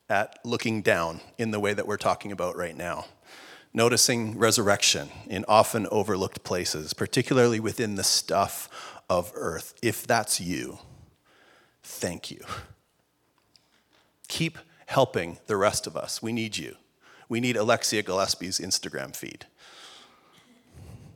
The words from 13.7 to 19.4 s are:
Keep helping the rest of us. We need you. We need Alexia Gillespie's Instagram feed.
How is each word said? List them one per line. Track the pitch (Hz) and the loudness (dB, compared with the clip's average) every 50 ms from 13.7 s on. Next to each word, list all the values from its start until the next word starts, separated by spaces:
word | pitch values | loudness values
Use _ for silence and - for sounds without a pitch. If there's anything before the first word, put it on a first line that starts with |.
| _ _ _ _ _ _ _ _ _ _ - - | _ _ _ _ _ _ _ _ _ _ -14 -8
Keep | - - 165 160 - - - _ _ _ - | -4 -2 -2 -2 -4 -6 -16 _ _ _ -12
helping | - - 135 131 - - 104 85 85 80 - - | 0 4 4 4 4 2 0 -4 -4 -6 -10 -4
the | - 107 | -2 0
rest | 98 98 104 95 - - | 2 4 4 2 0 -4
of | 90 80 | -6 -8
us. | 69 - - - - | -8 -8 -6 -8 -6
We | 110 110 117 | -6 -4 -4
need | 117 113 110 - - | -4 -4 -4 -6 -8
you. | 71 57 - - _ _ _ _ _ - - - - - | -8 -10 -12 -16 _ _ _ _ _ -20 -20 -20 -8 -4
We | 117 117 | -2 0
need | 123 123 117 | 2 2 2
Alexia | 107 107 120 117 113 - - 120 104 101 | 4 4 4 4 4 4 2 0 0 0
Gillespie's | 92 90 98 95 - - - 87 92 - - | 0 2 2 2 2 0 -2 -4 -4 -4 -4
Instagram | 80 95 - - - 82 78 69 65 67 - | -2 -2 -2 -2 -2 -4 -6 -6 -6 -8 -8
feed. | - - - 50 - | -10 -10 -12 -12 -14